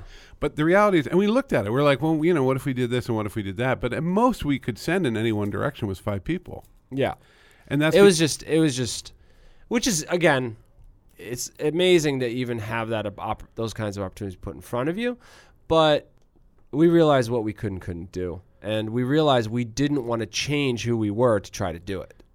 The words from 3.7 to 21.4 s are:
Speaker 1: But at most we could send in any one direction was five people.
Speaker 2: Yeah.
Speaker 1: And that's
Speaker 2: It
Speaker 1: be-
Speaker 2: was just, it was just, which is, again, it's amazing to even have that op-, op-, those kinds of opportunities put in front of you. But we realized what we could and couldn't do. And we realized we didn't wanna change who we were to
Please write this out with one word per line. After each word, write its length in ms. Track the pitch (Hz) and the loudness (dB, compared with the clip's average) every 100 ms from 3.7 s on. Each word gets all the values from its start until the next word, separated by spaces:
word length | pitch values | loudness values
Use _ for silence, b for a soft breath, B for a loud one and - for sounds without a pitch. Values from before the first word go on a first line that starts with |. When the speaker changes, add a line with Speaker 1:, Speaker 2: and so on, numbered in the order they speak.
| 107 | -2
Speaker 1:
But 100 | 127 | -4
at 120 | 104 | -4
most 420 | 165 190 247 214 147 | -2 2 2 2 -2
we 140 | 135 | -2
could 180 | - - | -4 -6
send 300 | - 185 147 | -2 0 0
in 100 | 107 | 0
any 140 | 117 | 0
one 180 | 104 104 | 0 -2
direction 380 | 101 117 - 104 | -2 -4 -4 -6
was 100 | 92 | -6
five 240 | - 98 | -6 -6
people. 400 | 135 180 - - - _ _ | -4 -8 -8 -16 -18 _ _
Speaker 2:
Yeah. 240 | 131 117 - b b b b b | -4 -2 -4 b b b b b
Speaker 1:
And 140 | 143 | 0
that's 140 | 156 160 | 4 8
Speaker 2:
It 40 | |
Speaker 1:
be- 60 | 202 | 8
Speaker 2:
was 140 | 160 | 8
just, 240 | 156 - | 2 -2
it 160 | - 160 | -2 2
was 160 | 156 123 | 2 0
just, 360 | 117 - - b b b b b b | -4 -6 -12 b b b b b b
which 180 | 233 254 | -2 0
is, 180 | 160 127 | -2 -2
again, 480 | 175 165 135 123 107 _ - - - _ - | 0 2 2 0 -8 _ -20 -20 -20 _ -20
it's 340 | 95 127 - - | -12 -10 -10 -4
amazing 600 | 151 165 185 180 151 135 | -2 2 4 4 4 0
to 80 | 123 | -2
even 320 | 123 120 117 | -4 -4 -6
have 300 | 107 117 113 | -4 -4 -2
that 180 | 110 104 | -4 -4
op-, 120 | 95 | -6
op-, 240 | 98 107 - - | -6 -6 -10 -8
those 180 | 113 | -6
kinds 240 | 107 107 98 | -6 -6 -6
of 60 | |
opportunities 320 | 95 - 101 90 | -8 -8 -10 -10
put 160 | 98 | -12
in 80 | 67 | -14
front 280 | - 120 139 | -8 -4 -4
of 80 | 185 | -4
you. 200 | 240 240 b b b b - | -6 -8 b b b b 0
But 440 | 160 156 147 - _ _ _ _ _ - | 4 4 2 -2 _ _ _ _ _ -8
we 160 | 139 170 | 2 4
realized 440 | 170 156 139 117 | 6 6 4 2
what 120 | 120 | -2
we 80 | 107 | -4
could 180 | - 107 | -4 -6
and 100 | 92 | -6
couldn't 300 | - 85 92 | -8 -10 -10
do. 300 | 90 90 85 - _ | -8 -8 -8 -14 _
And 300 | 104 110 110 | -6 -4 -4
we 120 | 120 | -2
realized 460 | 123 151 151 127 107 | 0 2 4 2 0
we 160 | 120 117 | -4 -4
didn't 400 | 117 147 147 117 | -2 0 0 -2
wanna 200 | 117 110 | -4 -4
change 580 | - - 147 135 120 113 | -6 -4 0 0 -2 -2
who 100 | 117 | 0
we 160 | 107 | 0
were 280 | 101 123 | 2 2
to 120 | 104 | 2